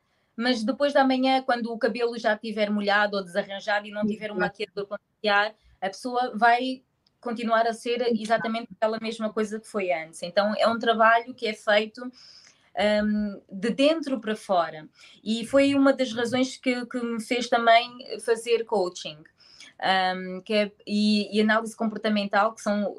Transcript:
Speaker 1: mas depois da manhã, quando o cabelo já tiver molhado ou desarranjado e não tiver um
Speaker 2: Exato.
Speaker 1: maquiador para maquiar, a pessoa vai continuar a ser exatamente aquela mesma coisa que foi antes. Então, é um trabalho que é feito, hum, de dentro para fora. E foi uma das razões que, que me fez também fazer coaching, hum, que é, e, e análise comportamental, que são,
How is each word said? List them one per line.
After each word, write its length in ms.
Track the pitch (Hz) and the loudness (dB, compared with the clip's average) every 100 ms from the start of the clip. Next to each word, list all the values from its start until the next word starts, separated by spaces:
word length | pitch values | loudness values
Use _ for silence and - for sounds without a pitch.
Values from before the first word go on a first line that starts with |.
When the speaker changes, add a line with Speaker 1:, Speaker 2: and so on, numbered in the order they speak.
| _ _ _ - | _ _ _ -6
Speaker 1:
mas 260 | 247 247 | -2 0
depois 300 | 214 262 285 | -2 0 2
da 100 | 285 | 4
manhã, 380 | 262 254 262 262 | 4 4 2 2
quando 300 | 262 240 226 | 2 -2 -2
o 60 | 226 | -2
cabelo 400 | 233 214 240 233 | -2 0 -4 -2
já 200 | 226 214 | -2 -2
tiver 320 | 226 214 208 | -4 -4 -2
molhado 480 | 208 202 202 208 196 | 0 2 2 2 -2
ou 60 | |
desarranjado 640 | 180 185 196 196 214 208 208 | -4 -6 -6 -8 -2 -2 -2
e 40 | |
não 140 | 208 214 | -4 -4
tiver 260 | 214 214 | -4 -6
um 40 | 214 | -4
Speaker 2:
Exato. 40 | |
Speaker 1:
maquiador 480 | 208 - 208 - 196 | -4 -4 -10 -8 -10
para 120 | 208 _ _ | -10 _ _
maquiar, 400 | 208 202 214 214 _ - | 2 4 2 -4 _ -8
a 60 | 196 | -8
pessoa 420 | 196 254 240 254 214 | -6 -6 -2 -2 2
vai 480 | 233 240 262 262 _ _ _ _ | 4 4 0 -6 _ _ _ _
continuar 480 | 240 220 226 226 233 | -8 -6 0 2 2
a 60 | |
ser 280 | 220 247 240 240 220 | -2 -4 -2 0 -2
exatamente 500 | 220 220 226 226 233 - | 0 0 0 -6 -8 -2
aquela 220 | 220 220 | -2 -2
mesma 300 | 220 220 214 | -6 -6 -6
coisa 260 | 214 214 214 | -4 -4 -6
que 80 | - | -8
foi 240 | 214 185 | -6 -2
antes. 320 | 165 160 160 | -2 -4 -12
Então, 300 | 175 202 208 214 | -4 0 0 2
é 100 | 208 | 2
um 120 | 226 | 2
trabalho 540 | 247 220 226 233 240 247 | 0 4 6 4 2 -6
que 100 | 214 | -6
é 80 | |
feito, 480 | 214 - 208 220 247 254 - - - _ _ _ - 208 208 | -4 2 2 2 -8 -16 -16 -20 -20 _ _ _ -2 0 2
hum, 380 | 214 208 208 202 _ | 2 0 -2 -6 _
de 180 | 196 226 | -6 -4
dentro 480 | 262 285 330 285 262 | 2 2 2 -2 -6
para 160 | 214 214 | -4 -6
fora. 520 | - 185 160 156 156 _ - - | 0 0 0 -4 -16 _ -20 -16
E 220 | 202 226 226 | -6 -4 0
foi 300 | 277 277 277 | 4 4 6
uma 180 | 277 | 4
das 200 | 269 254 | 4 -2
razões 440 | 220 240 254 254 - | -2 -2 0 -2 -2
que, 280 | 262 247 240 | -2 -2 -4
que 140 | 247 | -6
me 220 | 233 233 | -6 -6
fez 260 | 220 247 240 | -4 -4 0
também 480 | 240 233 233 247 247 - 214 | 2 6 6 4 -10 -12 -10
fazer 420 | - 226 233 226 226 | -2 -2 2 -2 0
coaching, 520 | 208 180 - 175 151 160 _ _ - - - 175 190 185 185 | 0 0 -4 -14 -14 -20 _ _ -20 -20 -6 0 2 2 -2
hum, 260 | 185 185 | -6 -10
que 100 | 185 | -2
é, 180 | 214 208 _ - | -2 -2 _ -4
e, 500 | 208 208 208 202 208 | 0 2 2 0 0
e 40 | |
análise 340 | 214 220 226 - | 2 2 -2 -4
comportamental, 800 | 226 214 220 214 202 202 220 | -4 -2 -2 0 0 2 0
que 80 | - | 0
são, 340 | 214 208 196 | -4 -2 -2